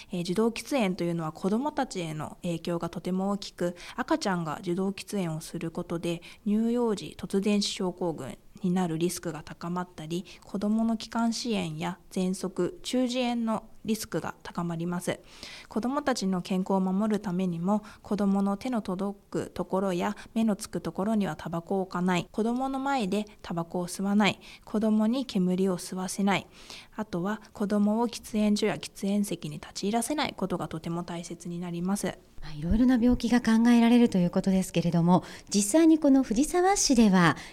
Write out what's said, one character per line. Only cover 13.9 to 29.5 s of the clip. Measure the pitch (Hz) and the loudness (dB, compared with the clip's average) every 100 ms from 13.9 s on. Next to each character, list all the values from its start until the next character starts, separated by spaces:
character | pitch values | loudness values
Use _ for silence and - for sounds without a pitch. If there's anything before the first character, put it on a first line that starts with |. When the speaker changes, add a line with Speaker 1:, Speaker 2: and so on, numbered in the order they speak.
| 214 | -4
Speaker 1:
ス | - | -2
ク | 165 | -6
が | - - | -6 -12
高 | - 202 170 | -10 -6 -4
ま | 165 | -4
り | 170 | -4
ま | 175 | -4
す。 | - - - - - - - | -4 -6 -8 -18 -16 -16 -8
子 | - | -4
ど | 240 | -2
も | 285 | -2
た | 285 | -2
ち | 247 190 | 0 0
の | 185 | -2
健 | 175 185 | -2 -2
康 | 185 | 0
を | 190 | 0
守 | 185 190 220 | 2 0 0
る | 208 | 0
た | 208 | -2
め | 175 185 | -2 -2
に | 170 | -2
も、 | 175 208 208 - | 0 -2 -2 -20
子 | - 196 | -6 0
ど | 202 | 2
も | 196 | 2
の | 196 202 | 0 -2
手 | 262 | -4
の | 247 | -4
届 | 202 185 202 202 _ | -4 -4 -4 -8 _
く | 165 110 | -6 -6
と | - | -6
こ | 175 185 | -2 0
ろ | 196 | 0
や | 175 196 208 - | 0 -2 -4 -6
目 | 220 | 0
の | 226 196 | 0 0
つ | - | -4
く | 175 | -6
と | 165 | -6
こ | 160 196 | -4 0
ろ | 226 | 0
に | 190 | -2
は | 156 | -4
タ | - | -6
バ | 170 | -8
コ | 170 196 | -2 -2
を | |
置 | 185 | -2
か | 180 | -2
な | 180 180 | 0 0
い、 | 247 | -2
子 | - | -2
ど | 214 | -2
も | 247 262 | 0 -2
の | 269 | -4
前 | 269 277 196 | -2 -2 0
で | 196 208 - | -2 -4 -12
タ | - | -8
バ | 170 | -6
コ | 170 185 | -4 -6
を | 175 | -6
吸 | - | -4
わ | 190 202 | 0 4
な | 196 | 4
い、 | - - - - | 2 -10 -20 -6
子 | 214 | -2
ど | 220 | 2
も | 214 214 | 2 2
に | 254 254 | 0 -2
煙 | 196 180 180 190 | 0 2 2 0
を | 175 | 0
吸 | - 185 | -6 -8
わ | 185 | -8
せ | - 196 | 0 2
な | 185 | 2
い、 | - - - - - - | -2 -18 -20 -18 -16 -10
あ | 214 | -6
と | 180 | -4
は | 180 214 - | -4 -6 -10
子 | - 202 | -6 0
ど | 208 | 2
も | 208 220 | 2 2
を | 233 | 0
喫 | - - | -4 -6
煙 | 214 214 208 | 0 2 4
所 | 214 | 0
や | 170 | -2
喫 | - - | -8 -6
煙 | 196 208 | -2 0
席 | 202 - | 0 -4
に | 156 | -8